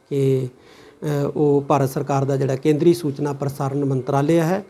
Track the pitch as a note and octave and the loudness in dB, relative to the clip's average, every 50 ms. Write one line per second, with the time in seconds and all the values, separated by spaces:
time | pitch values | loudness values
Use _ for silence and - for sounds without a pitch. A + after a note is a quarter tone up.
0 | _ - D3 C#3 C3+ C3+ C3+ C3 C3 B2 - _ - - - - - - - _ | _ -6 -2 0 2 2 2 0 -2 -4 -8 _ -20 -20 -20 -20 -20 -20 -16 _
1 | - D#3 D3 C#3+ C#3+ C#3+ - - D3+ D3 C#3+ C#3+ C#3+ - D#3 C#3 C#3 C3+ - D3+ | -6 -4 -2 -2 -2 -2 0 2 2 4 4 2 2 2 2 2 2 0 -2 -4
2 | C3+ C#3 C#3+ C#3 C#3 C3+ C#3 C3+ C#3 C3 C3+ C3 - D#3 D3+ C#3+ E3+ F3 E3+ E3+ | -4 -2 -2 -2 0 0 0 0 0 -2 -2 0 2 2 2 4 4 4 2 2
3 | - D3 C3+ - D3 D3 C#3 C#3 C#3+ C#3 C3+ - C#3+ C3+ C3 C#3+ C#3+ C#3 C3+ C3 | 0 -6 -4 -4 -4 -6 -4 -4 -4 -6 -4 -4 -4 -4 -2 -2 -2 0 0 -2
4 | A#2+ - C#3+ C#3 C#3+ D3 E3 E3+ D#3+ D#3+ F#3 - G3+ - | -2 0 0 0 2 2 2 2 2 0 0 -2 -4 -8